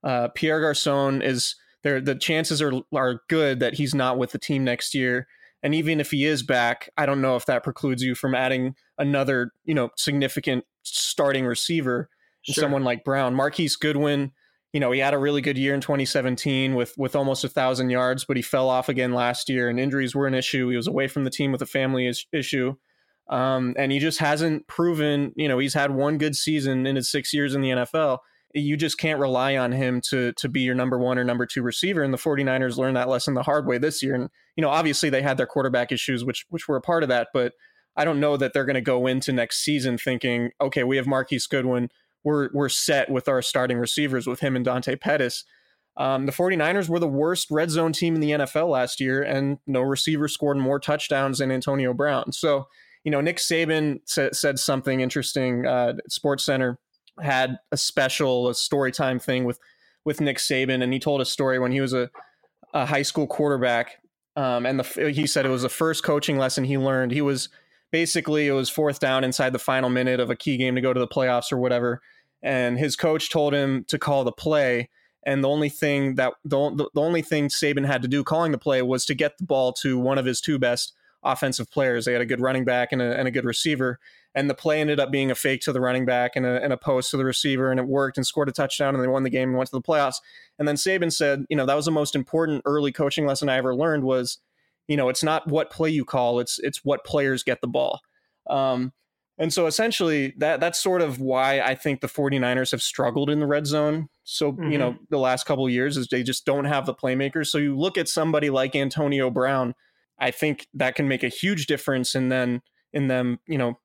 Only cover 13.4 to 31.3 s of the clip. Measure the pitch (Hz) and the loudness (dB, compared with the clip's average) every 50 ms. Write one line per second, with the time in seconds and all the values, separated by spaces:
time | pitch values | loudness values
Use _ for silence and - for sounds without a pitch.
13.4 | 135 147 147 - 175 147 - - - 151 151 143 147 147 143 139 139 139 - _ | 0 0 0 0 0 0 0 0 0 0 0 2 2 2 2 0 -2 -4 -6 _
14.4 | _ _ _ _ _ _ _ 151 139 123 127 135 135 139 143 143 135 147 147 143 | _ _ _ _ _ _ _ 0 0 2 2 2 2 2 2 2 2 2 0 2
15.4 | 127 147 139 131 135 139 139 139 135 - 147 139 135 127 - 147 123 127 127 120 | 0 0 0 0 0 0 0 0 0 -2 0 0 0 0 0 0 0 0 -2 -2
16.4 | - 147 139 131 135 131 131 123 123 113 - - 139 127 - 147 139 135 135 127 | -2 -2 0 0 0 0 0 0 -2 -2 -2 -4 -4 -2 0 0 0 0 0 -2
17.4 | - 131 - - 131 127 131 127 131 127 123 127 127 127 131 135 - _ 139 127 | -4 -4 -2 0 0 0 2 0 0 0 2 2 2 2 0 -2 -2 _ -2 -4
18.4 | 117 - - 135 131 131 127 127 127 - 139 123 127 123 123 123 123 120 123 - | -2 0 0 0 2 2 2 0 0 0 -2 0 0 0 0 0 0 0 -2 -2
19.4 | - - 135 127 123 120 117 123 131 139 131 139 135 127 127 139 139 135 131 131 | -4 -2 -2 0 0 0 0 0 -2 0 0 -2 -2 -2 -2 0 0 0 0 0
20.4 | 127 - - 135 127 123 123 120 117 180 - 127 135 135 - 143 139 131 - - | -2 -2 -2 0 0 0 0 -2 -2 -2 -2 -2 -2 -2 -2 -2 -4 -2 -2 -2
21.4 | 147 139 135 127 135 - - 139 135 131 135 127 127 123 120 - - _ - 160 | -2 -2 0 -2 -4 -4 -2 -2 0 0 0 0 0 -2 -2 -4 -8 _ -4 -4
22.4 | 131 - - 139 127 127 135 - _ _ _ _ _ _ _ _ _ _ - 131 | -4 -2 -2 -2 -2 -2 -4 -6 _ _ _ _ _ _ _ _ _ _ -2 -2
23.4 | 127 131 135 131 127 123 123 123 139 135 139 139 143 160 156 - 160 147 151 151 | 0 0 0 0 0 -2 -2 -2 -2 0 0 0 0 0 0 0 0 0 2 2
24.4 | 160 165 156 151 - _ - - 170 175 170 156 151 151 147 143 143 139 - - | 0 0 -2 -2 -6 _ -4 -2 0 0 2 2 0 0 2 0 0 -2 -2 -2
25.4 | 151 147 131 123 135 139 127 151 139 143 139 135 139 143 156 151 151 151 147 - | 0 0 2 2 0 0 0 0 0 0 2 0 0 0 0 0 0 -2 -2 -2
26.4 | - - 156 151 135 135 131 127 131 135 135 135 123 - - 147 131 - - 147 | -2 0 0 0 0 0 0 0 0 0 0 0 -2 -2 -4 -4 -4 -2 -2 0
27.4 | 143 139 131 139 135 131 127 127 123 - - 160 156 147 131 127 - _ _ _ | 0 0 0 0 0 0 0 0 -2 -2 0 0 2 2 0 -2 -4 _ _ _
28.4 | _ _ _ 147 147 147 151 147 156 156 - - - 160 156 143 143 135 127 123 | _ _ _ -4 -2 0 0 0 0 -2 -2 -2 -2 -2 0 0 0 2 2 2
29.4 | 127 139 139 135 127 123 123 131 135 127 123 123 120 - - 131 127 120 120 - | 2 2 2 2 0 0 0 0 0 0 0 0 -2 0 0 0 0 0 -2 -4
30.4 | - 131 117 139 131 127 127 127 127 131 127 123 123 123 127 127 123 123 | -6 -4 -2 0 0 2 2 0 0 0 0 0 2 2 2 2 2 0